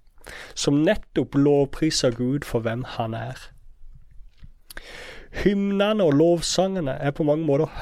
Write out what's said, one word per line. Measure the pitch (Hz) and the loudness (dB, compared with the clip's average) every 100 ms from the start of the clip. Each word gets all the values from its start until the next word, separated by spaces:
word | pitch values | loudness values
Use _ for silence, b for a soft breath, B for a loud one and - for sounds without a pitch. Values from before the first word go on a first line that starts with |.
| - - B B B | -20 -20 B B B
som | - - 143 160 | -4 2 4 4
nettopp | 214 - - 127 | 2 -2 -2 0
lovpriser | 143 143 143 139 - 156 - 131 | 2 4 4 2 0 -2 2 0
Gud | 117 123 143 - | 0 0 -2 -2
for | 120 | -2
hvem | 113 120 123 - | -2 -4 -6 -6
han | 113 | -6
er. | 113 123 127 - - - - - - - - - - - - - - B B B B B - | -6 -8 -12 -16 -20 -20 -18 -18 -18 -20 -20 -20 -20 -20 -20 -18 -16 B B B B B 0
Hymnene | 185 202 196 196 202 220 | 2 2 2 2 2 2
og | 170 143 | 4 6
lovsangene | 165 175 - - 190 190 139 | 6 4 0 0 0 -2 -4
er | - 143 | -4 -4
på | 143 151 | 0 0
mange | 156 | 0
måter | 160 139 156 - | 2 2 0 -2